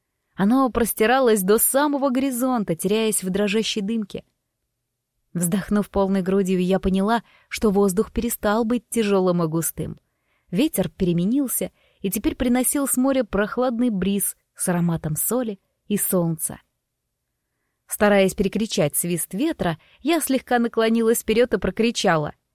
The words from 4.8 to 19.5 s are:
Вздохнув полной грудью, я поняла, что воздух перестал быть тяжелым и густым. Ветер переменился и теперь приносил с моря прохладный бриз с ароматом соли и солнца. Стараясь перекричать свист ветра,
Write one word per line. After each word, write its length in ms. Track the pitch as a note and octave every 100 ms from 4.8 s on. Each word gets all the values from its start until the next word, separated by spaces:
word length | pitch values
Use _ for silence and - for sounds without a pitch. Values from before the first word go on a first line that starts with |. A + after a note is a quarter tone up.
| _ _ _ _ _
Вздохнув 560 | E3+ F3 G3+ - G#3 F#3+
полной 320 | G3 G3 G3
грудью, 420 | F#3 G3 F#3 F#3
я 160 | F3+ F#3
поняла, 440 | F#3+ F#3+ G3+ A#3 - _ _
что 220 | - G#3+
воздух 420 | G3 G3+ F#3 G#3+
перестал 540 | - A#3 - G#3 A3 A3+
быть 200 | B3 _
тяжелым 520 | A#3 G#3 G3 F#3 F3
и 40 | E3
густым. 520 | E3 D#3+ - - - _ _ _ _ _
Ветер 400 | F3 D#4+ - E3
переменился 840 | - F3+ E3+ F#3 C4+ C4 - F3+ _ _ _
и 80 | G3
теперь 260 | G#3+ D#4 -
приносил 500 | B3 B3 B3 D4 C#4
с 120 | B3+
моря 260 | C4+ C4
прохладный 640 | A3+ F#3+ G#3 - B3+ A3+ B3
бриз 480 | F#3+ F#3 G3+ - - _
с 140 | - -
ароматом 480 | F3 E3+ E3 D#3+ D3
соли 440 | - A#3+ A3+ G3 _ _ -
и 80 | G3+
солнца. 640 | - F#3 E3+ D#3+ - - _ _ _ _ _ _ _ _ _ _ _ _ _
Стараясь 480 | - G#3 G3+ F#3+
перекричать 600 | - G3 G3+ A3 - D3 -
свист 360 | F3 F3 -
ветра, 460 | F#3+ D#4+